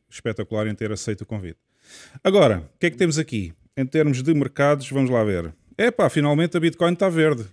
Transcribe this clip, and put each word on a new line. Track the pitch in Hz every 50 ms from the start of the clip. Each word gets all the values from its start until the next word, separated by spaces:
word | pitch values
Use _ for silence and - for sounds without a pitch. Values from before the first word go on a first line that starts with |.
| _ _
espetacular | - - - 117 107 - 104 - 113 107 107
em | 110 104
ter | - 117 104
aceito | 107 95 - 117 107 -
o | 104
convite. | - 113 104 92 85 78 _ _ _ _ _ _ _ - - - - - - -
Agora, | 190 190 202 160 120 104 90 80 - _
o | -
que | -
é | 170
que | 151
temos | - 185 165 143 156
aqui? | 147 - 123 107 92 85 - _ _ _ -
Em | - 135
termos | 131 - 156 151 147 135 123 131
de | 156 165
mercados, | 147 135 131 - - 143 143 147 143 131 -
vamos | 135 139 135 123
lá | 127 117 110
ver. | 104 95 87 85 82 82 _ _ _ -
Epá, | - 208 240 233 - 196 -
finalmente | - 156 143 147 147 151 170 165 -
a | 175
Bitcoin | 156 170 160 - 175 170 175
tá | 170 190 190
verde. | 170 165 156 156 147 120 107 98